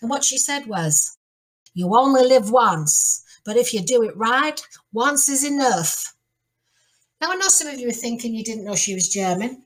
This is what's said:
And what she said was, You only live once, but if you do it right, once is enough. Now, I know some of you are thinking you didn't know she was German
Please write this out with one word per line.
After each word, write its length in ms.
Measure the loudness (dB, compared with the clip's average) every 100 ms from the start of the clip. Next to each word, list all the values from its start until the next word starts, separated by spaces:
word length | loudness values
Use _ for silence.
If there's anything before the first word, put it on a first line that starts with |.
And 80 | -4
what 140 | -2
she 140 | -2 -2
said 300 | -2 -4 -6
was, 500 | -4 0 0 0 -4 _ _ _ _ _
You 220 | -6 2 4
only 280 | 4 6
live 280 | 6 6 4
once, 720 | 2 4 2 0 0 2 0 -6 -20 -2
but 120 | 0
if 160 | 0
you 80 | -2
do 220 | 0 2
it 120 | 0 -2
right, 440 | 0 2 0 -4 -12 -20 _
once 380 | -2 0 2 0
is 140 | 0
enough. 720 | -2 2 2 2 -2 -4 -10 _ _ _ _ _ _ _ _ _ _ _
Now, 100 | -4
I 40 | -2
know 120 | 2
some 200 | 0 0
of 120 | -6
you 80 | -6
are 40 |
thinking 400 | -4 -6 -6 -6
you 100 | -6
didn't 220 | -6 -8 -6
know 100 | -4
she 180 | -2
was 160 | -2 -4
German 540 | -2 -2 -2 -4 -8